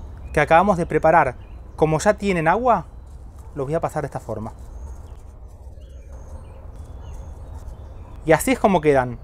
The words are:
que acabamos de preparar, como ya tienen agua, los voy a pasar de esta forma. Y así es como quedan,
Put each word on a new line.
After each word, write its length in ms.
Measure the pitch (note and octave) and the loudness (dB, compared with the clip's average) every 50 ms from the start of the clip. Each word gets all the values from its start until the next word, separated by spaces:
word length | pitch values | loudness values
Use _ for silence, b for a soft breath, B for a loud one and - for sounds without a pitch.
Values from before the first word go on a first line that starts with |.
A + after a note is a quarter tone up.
| - - - - - - | -14 -14 -14 -14 -12 -2
que 100 | - D#3 | 0 2
acabamos 360 | D3 - D#3+ E3+ F#3+ G#3 F3+ | 4 6 6 6 8 6 4
de 80 | E3+ D#3+ | 2 0
preparar, 520 | - D3+ D3+ - D#3+ E3+ E3 C#3 B2+ - - - - - - - - - | 0 0 4 6 6 6 6 6 4 0 -6 -12 -16 -16 -16 -16 -14 -2
como 220 | - D#3 D#3 D#3+ | 0 2 2 2
ya 160 | D3 - G#3 G#3 - | 4 4 2 2 2
tienen 280 | G3+ G3+ F3+ E3 D#3 | 0 0 0 2 2
agua, 380 | E3 F#3 A3+ B3+ B3 G#3+ F3 - - - - - - - - - - - - - - - | 2 2 4 4 4 4 2 0 -4 -14 -18 -18 -18 -18 -16 -16 -18 -18 -18 -18 -10 -8
los 100 | D3 C3+ | -6 -4
voy 80 | C#3 D#3+ | -2 -2
a 80 | E3 | -2
pasar 220 | D#3+ C#3+ - D3+ D3 | -2 -2 -4 -4 -6
de 40 | |
esta 120 | C3 - B2 | -6 -8 -8
forma. 340 | - A#2+ A2 G#2+ A2 G#2+ - - - - - - - - - - - - - - - - - - - - - - - - - - - - - - - - - - - - - - - - - - - - - - - - - - - - - - - - - - - - - - - - - - - - - - - - - - - | -8 -8 -8 -8 -8 -10 -12 -14 -14 -14 -14 -14 -12 -14 -14 -14 -16 -16 -16 -18 -18 -18 -18 -18 -18 -18 -18 -18 -18 -18 -16 -16 -16 -16 -16 -18 -16 -16 -16 -16 -14 -14 -16 -16 -16 -16 -18 -16 -16 -16 -16 -16 -16 -14 -14 -14 -14 -14 -14 -14 -14 -14 -14 -14 -14 -14 -14 -14 -14 -14 -14 -14 -14 -14 -16 -16 -16 -16 -16 -2 4
Y 60 | D#3 D#3+ | 4 4
así 180 | - - C4 | 6 6 2
es 80 | B3 - | 2 4
como 200 | - G#3 F#3 E3 | 4 4 4 4
quedan, 380 | D3+ D3 C#3 C3 B2 B2 A#2+ - | 6 6 6 4 4 0 -4 -10